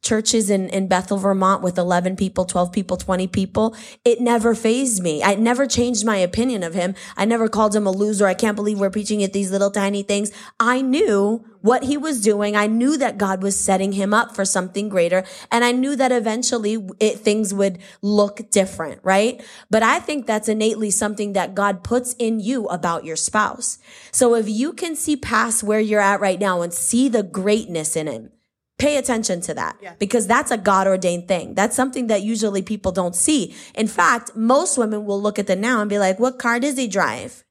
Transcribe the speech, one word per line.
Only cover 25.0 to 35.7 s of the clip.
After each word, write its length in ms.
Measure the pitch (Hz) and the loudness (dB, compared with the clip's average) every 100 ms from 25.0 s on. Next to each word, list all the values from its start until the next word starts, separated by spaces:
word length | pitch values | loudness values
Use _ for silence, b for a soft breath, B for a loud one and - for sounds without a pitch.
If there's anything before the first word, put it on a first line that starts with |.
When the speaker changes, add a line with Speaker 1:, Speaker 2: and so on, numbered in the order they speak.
| - | -2
Speaker 1:
past 480 | 294 - 233 226 226 | -2 0 0 0 -2
where 180 | 208 214 | 0 0
you're 200 | 214 208 | 2 2
at 200 | 196 202 | 2 2
right 200 | 202 185 | 0 0
now 220 | 202 180 | 0 0
and 100 | 175 | -2
see 380 | 175 - 233 269 | -4 0 2 2
the 120 | 226 | 2
greatness 760 | 190 190 190 214 214 165 151 165 | -2 -4 0 0 0 -6 -4 -4
in 100 | 151 | -4
him, 240 | 117 113 _ _ _ _ _ | -8 -12 _ _ _ _ _
pay 180 | 285 285 | 0 0
attention 460 | 262 226 220 180 | 0 -2 -2 -4
to 100 | 175 | -6
that 240 | 147 82 - | -6 -6 -8
Speaker 2:
Yeah. 100 | 190 175 | -18 -8
Speaker 1:
because 280 | 202 240 196 | -2 0 2
that's 240 | 240 302 | 2 2
a 60 | 233 | -2
God 300 | 196 190 196 | 2 2 4
ordained 420 | 190 185 175 175 | 2 0 -2 -2
thing. 260 | 185 151 | -2 -2
That's 220 | - 214 226 | -2 0 0
something 300 | 262 254 240 | -2 -2 0
that 160 | 208 | 0
usually 400 | 202 226 214 196 | 0 -2 -2 -2
people 300 | 190 214 190 | -4 -4 -4
don't 220 | 180 175 | -2 -2
see. 400 | 180 - 302 190 B B | 0 2 2 0 B B
In 120 | - 220 | -4 -4
fact, 480 | - - 240 233 | 2 2 2 -2
most 440 | 226 226 269 359 - | -4 2 4 2 0
women 260 | 220 214 | 0 -2
will 160 | 208 196 | -2 -2
look 180 | 208 208 | -2 -2
at 80 | 202 | -2
the 80 | |
now 280 | 190 220 | 0 0